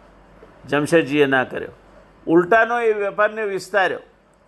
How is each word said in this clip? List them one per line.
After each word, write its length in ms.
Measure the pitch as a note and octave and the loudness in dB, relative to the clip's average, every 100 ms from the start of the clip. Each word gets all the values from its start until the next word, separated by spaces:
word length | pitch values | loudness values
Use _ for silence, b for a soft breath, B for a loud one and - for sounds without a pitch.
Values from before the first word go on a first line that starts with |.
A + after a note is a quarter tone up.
| - - - - - - - | -20 -20 -20 -20 -20 -20 -4
જમશેદજીએ 560 | C#3+ C#3+ E3 C3+ D3 C#3 | -2 2 2 2 0 2
ના 180 | C3+ | 2
કર્યો. 260 | A#2+ - - - - - - _ - | -2 -6 -12 -16 -20 -20 -20 _ 0
ઉલટાનો 520 | E3 E3+ A3+ A3+ A#3+ | 2 4 2 2 0
એ 140 | A3+ | 0
વેપારને 500 | G#3+ G3+ F#3 G#3+ G#3+ | -2 -2 -2 -2 -2
વિસ્તાર્યો. 560 | G#3 F#3 F3+ G3+ F3 B2 - _ _ _ | -6 -6 -4 -2 0 -4 -12 _ _ _